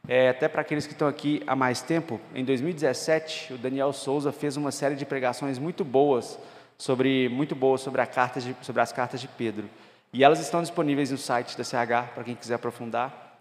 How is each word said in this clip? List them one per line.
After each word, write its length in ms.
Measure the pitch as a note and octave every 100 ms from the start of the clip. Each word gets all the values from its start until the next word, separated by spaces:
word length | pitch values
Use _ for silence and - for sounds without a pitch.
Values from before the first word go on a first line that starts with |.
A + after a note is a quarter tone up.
| -
É, 220 | B2+ B2+
até 180 | B2+ D#3
pra 140 | D3+
aqueles 260 | D3+ D3+ D3
que 60 |
estão 140 | - D3
aqui 360 | C#3 D3 D3 -
há 100 | C3
mais 280 | C3 A#2+
tempo, 360 | - E3 D#3+ A2 -
em 100 | B2+
dois 160 | B2+ C3
mil 120 | D3+
e 20 |
dezessete, 800 | D#3+ D3 B2+ - D#3+ D#3 - -
o 40 | B2+
Daniel 360 | B2+ C3+ C#3
Souza 380 | C#3 - C#3+ C#3+
fez 260 | - D3 C3+
uma 140 | C#3+
série 240 | - C#3+ C#3+
de 100 | C#3+
pregações 540 | C3+ B2+ B2 C#3 B2+
muito 260 | D#3 F3+ D#3+
boas 540 | B2+ C#3+ B2 A2 - - - - _
sobre, 540 | - B2+ C3 C3 B2+
muito 240 | B2 D3
boas 280 | C#3+ C3 C3
sobre 200 | C3+ B2+
a 60 | A#2+
carta 340 | - B2 C3+
de, 140 | B2 B2+
sobre 200 | - A#2
as 100 | A#2
cartas 300 | - A#2+ C3
de 60 | C3
Pedro. 420 | - A#2 G#2 G2+ - - _ _
E 120 | A#2+
elas 160 | C3+ D#3+
estão 220 | D#3 E3+
disponíveis 500 | E3+ F3 D3+ C#3+ C3+
no 60 | C3
site 360 | - B2 B2+ -
da 80 |
C 140 | A#2+ B2+
H, 260 | A#2 A#2+ A#2+ -
pra 80 |
quem 100 | A#2
quiser 220 | A#2+ A2+ A#2
aprofundar. 720 | A#2+ - A#2 A2+ C3 - - -